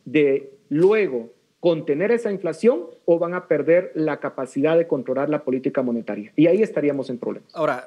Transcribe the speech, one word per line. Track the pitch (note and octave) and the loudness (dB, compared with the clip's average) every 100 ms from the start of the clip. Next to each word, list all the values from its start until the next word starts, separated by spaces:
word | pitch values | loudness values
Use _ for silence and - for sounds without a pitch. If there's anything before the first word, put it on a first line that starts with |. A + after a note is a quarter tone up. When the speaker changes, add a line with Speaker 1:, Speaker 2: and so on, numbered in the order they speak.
| - | -2
Speaker 1:
de | D3 C#3+ C#3 - - - | 2 2 2 -4 -20 -4
luego | D3 F#3+ A3 F3+ A#2+ A2+ _ _ _ | 2 4 4 0 -4 -8 _ _ _
contener | E3+ D#3+ D#3 C#3+ G#3 | 0 0 -2 -2 0
esa | A#3 A3+ | 0 -2
inflación | F#3+ E3+ D#3 A3 D#4+ - - - | -4 -6 0 2 2 -2 -6 0
o | E3+ | 0
van | E3+ F3+ | 0 -4
a | - | -2
perder | D3+ C#3 F3 F#3 | 0 4 2 2
la | D#3 D#3 C#3 | -2 -4 -4
capacidad | C#3 - B2+ C#3 D3+ E3 | -6 -8 -6 -2 2 2
de | E3+ | 2
controlar | C#3+ B2+ C3 D3+ | -2 -2 -2 -2
la | D3 | -2
política | C3 B2+ B2+ C#3 | -2 -4 -2 -2
monetaria? | B2 A#2 G#2+ G#2 G#2+ - | -2 -4 -6 -10 -4 2
Y | E3 | 4
ahí | F#3+ | 4
estaríamos | G#3+ G#3 D3 C#3 C3 | 0 0 -2 -2 -6
en | A#2+ | -8
problemas. | A2 - - | -8 -10 -10
Speaker 2:
Ahora, | - D3+ B2+ | -4 -4 -4